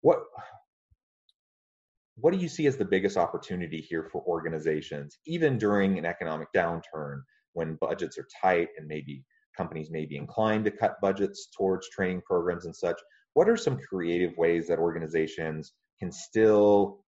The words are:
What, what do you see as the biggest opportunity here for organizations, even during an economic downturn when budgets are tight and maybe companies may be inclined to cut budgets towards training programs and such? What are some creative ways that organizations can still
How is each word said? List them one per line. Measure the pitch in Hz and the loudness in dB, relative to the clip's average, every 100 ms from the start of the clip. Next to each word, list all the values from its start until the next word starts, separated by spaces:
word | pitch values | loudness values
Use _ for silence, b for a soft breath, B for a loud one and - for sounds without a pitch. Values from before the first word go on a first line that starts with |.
What, | 139 - - - B B _ _ _ _ _ _ _ _ _ _ _ _ _ _ _ - | 6 4 0 -18 B B _ _ _ _ _ _ _ _ _ _ _ _ _ _ _ 0
what | 139 | 2
do | 185 | 2
you | 170 | -4
see | - 147 | 0 0
as | 131 | 2
the | |
biggest | 95 95 98 95 | 0 2 2 0
opportunity | 85 82 - 90 85 80 | 0 -2 -8 -8 -6 -8
here | 78 82 78 | -6 -6 -6
for | 87 | -8
organizations, | 87 85 80 80 78 78 - 73 71 _ - | -4 -2 -2 -4 -2 -2 -4 -10 -12 _ -8
even | 170 156 123 | 0 0 2
during | 107 101 98 92 | 2 2 2 2
an | 82 | -2
economic | 85 82 78 78 | -4 -6 -6 -2
downturn | 101 85 82 - 78 73 69 67 _ _ | 0 0 -2 -8 -10 -10 -10 -14 _ _
when | 85 80 78 | -8 -6 -4
budgets | - 82 82 - | -4 -4 -6 -8
are | 80 - | -16 -2
tight | 92 90 85 - | 2 2 0 -6
and | 76 | -10
maybe | 76 67 69 - _ _ - | -10 -10 -14 -16 _ _ -10
companies | 87 82 78 | -8 -8 -8
may | 80 78 | -8 -8
be | 71 | -8
inclined | 71 - 110 107 | -8 -2 0 2
to | 107 | 0
cut | - 107 - | 0 -2 0
budgets | 98 98 98 - - - | -2 0 -2 -4 -18 -2
towards | 95 92 92 | 0 0 -4
training | - 92 92 | -4 -4 -4
programs | - 90 87 87 | -2 -2 0 -4
and | 87 | -8
such? | 82 87 82 - b b | -6 -4 -4 -10 b b
What | - 185 | 2 4
are | 233 | 4
some | - 131 | 0 -4
creative | - 95 85 87 87 82 | -6 -4 0 2 0 2
ways | 85 85 82 | 2 4 2
that | 82 | 2
organizations | 85 80 80 80 80 - 80 78 76 _ _ _ | 2 0 -2 0 0 -2 -6 -6 -10 _ _ _
can | 90 | -10
still | - - 113 110 104 104 101 98 - _ | -10 -4 4 6 8 8 6 4 -2 _